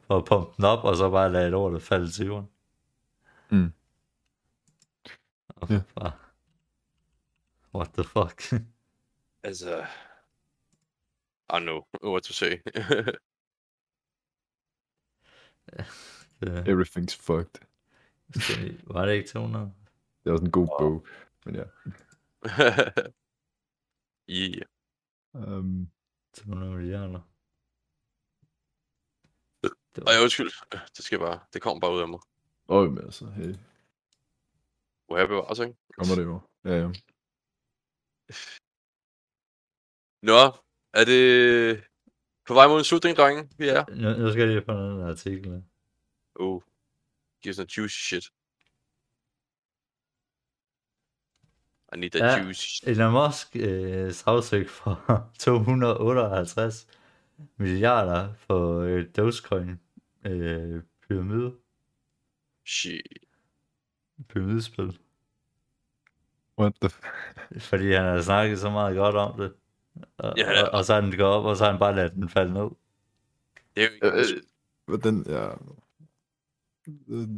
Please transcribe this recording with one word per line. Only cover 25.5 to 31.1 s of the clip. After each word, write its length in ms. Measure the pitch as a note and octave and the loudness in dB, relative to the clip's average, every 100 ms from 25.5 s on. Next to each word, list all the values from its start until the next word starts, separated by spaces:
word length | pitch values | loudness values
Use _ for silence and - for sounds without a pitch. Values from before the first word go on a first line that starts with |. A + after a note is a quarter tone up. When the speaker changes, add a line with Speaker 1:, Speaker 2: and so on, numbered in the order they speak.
| G2 F#2 F#2 F2 _ _ _ _ | -8 -6 -6 -8 _ _ _ _
Speaker 1:
To 100 | - G#2 | -20 -14
hundrede 260 | F#2+ F#2 | -12 -10
milliarder. 500 | F#2 F2 G2 G2 F2+ F2 _ _ _ _ _ _ _ _ _ _ _ _ _ _ _ _ _ _ _ _ _ _ _ | -10 -8 -8 -10 -14 -18 _ _ _ _ _ _ _ _ _ _ _ _ _ _ _ _ _ _ _ _ _ _ _
Det 400 | - - _ - - | -8 -8 _ -6 2
Speaker 3:
Ej, 80 | A2+ | 4
Speaker 1:
var 80 | |
Speaker 3:
undskyld. 280 | A#2+ - F#2 - - G2+ - - | 4 2 -6 -10 -16 -18 -18 -18
Det 80 | |
skal 140 | - | -8